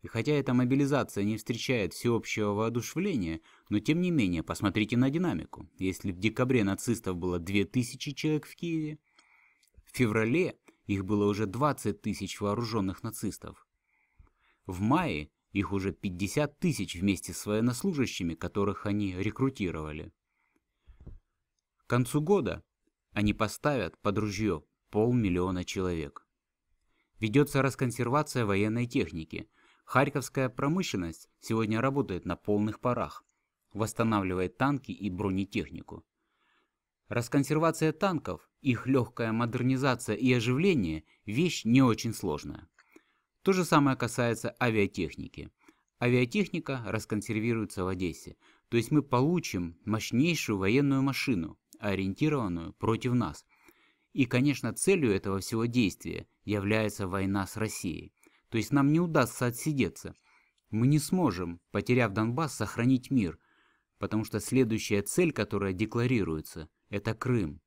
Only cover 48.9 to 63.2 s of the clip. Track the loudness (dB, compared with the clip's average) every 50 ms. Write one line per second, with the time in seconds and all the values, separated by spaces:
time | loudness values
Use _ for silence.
48.9 | 2 2 2 2 2 2 4 4 2 0 -2 -2 -4 -4 -4 -4 -8 _ _ -4
49.9 | -4 -2 -2 -2 0 2 2 2 2 0 -2 -2 -2 0 2 2 4 4 4 4
50.9 | 2 2 2 0 0 -2 0 0 0 0 -2 -6 -10 _ _ _ -20 -6 -4 -2
51.9 | 0 0 0 -2 0 0 0 0 0 0 -2 -2 -4 -6 -6 -10 -10 _ 0 0
52.9 | 0 0 0 0 0 0 0 -2 -6 -10 _ _ _ _ _ -20 _ _ _ _
53.9 | _ _ _ _ _ 0 0 2 2 2 2 2 0 0 -4 -6 -4 0 2 2
54.9 | 4 4 4 4 2 2 2 0 -2 -2 -2 -2 -2 -2 -2 2 2 2 2 2
55.9 | 0 _ -10 -8 -8 -8 -10 _ _ _ _ -4 -2 -2 0 2 2 2 2 0
56.9 | -2 -4 -4 -2 -2 -2 0 0 0 0 -2 -4 -4 -6 -4 -4 -4 -6 -6 -6
57.9 | -6 -6 -10 -16 _ _ _ _ _ _ _ _ -2 -2 0 2 2 4 6 6
58.9 | 4 4 2 2 2 2 2 2 0 -2 -2 -2 -2 -2 -4 -2 0 2 0 0
59.9 | 0 -8 -14 -14 -16 _ _ _ _ _ _ _ _ _ _ _ 0 2 4 6
60.9 | 6 4 4 2 0 2 2 2 0 0 -4 -6 -8 -12 _ _ -4 -2 0 2
61.9 | 2 2 2 2 0 0 0 0 0 -2 -4 -4 -2 -4 -6 -4 -2 0 4 4
62.9 | 4 2 2 2 2 2